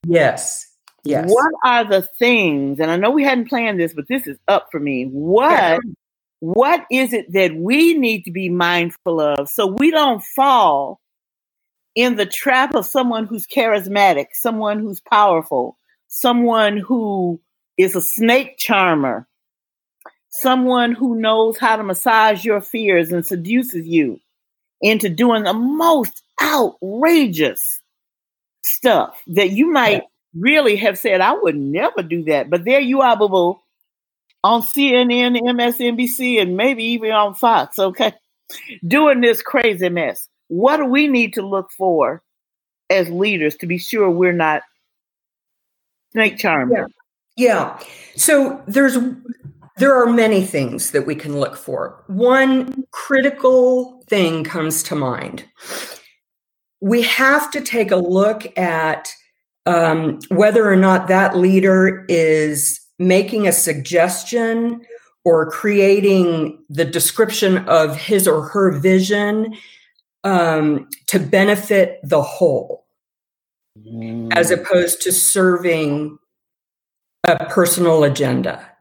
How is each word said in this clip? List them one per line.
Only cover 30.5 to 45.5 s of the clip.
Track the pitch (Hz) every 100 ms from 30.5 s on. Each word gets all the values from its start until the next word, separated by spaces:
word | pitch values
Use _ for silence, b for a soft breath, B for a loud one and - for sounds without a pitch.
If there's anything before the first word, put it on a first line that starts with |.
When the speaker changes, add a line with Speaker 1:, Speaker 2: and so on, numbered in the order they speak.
| 302 262 202
Speaker 2:
have | 214 190
said, | 226 185
"I | 196
would | 370 403 147
never | 139 160 302 -
do | 170 170
that." | 156 147 127
But | 175
there | 175 277
you | 254 269
are, | 254 214
boo-boo, | 208 185 175 190 _ _ _ _ _ _ _ _ -
on | 233
C | 226 277 277 247
N | 247
N, | 240 247 247
M | 247 247
S | 240 240
N | 240 233
B | 247
C, | - 247 233
and | 185 180
maybe | 247 240 226
even | 233 220
on | 220 208 185
Fox, | 240 208 127 -
okay, | 190 - 220 - _ _ _ B B 196 170
doing | 277 302 254
this | 240 226
crazy | - 262 233 180 180
mess. | 175 143 - - _ _
What | 170 247 311
do | 269
we | 269 302
need | 247 220
to | 226
look | 196 196 190
for | - 185 160 123 160 _ _ _ _ _ _ _
as | 190 175
leaders | 170 208 190 151 -
to | 175
be | 180
sure | - 226 196
we're | 175 180
not | 175 156 151 - _ _ _ _ _ _ _ _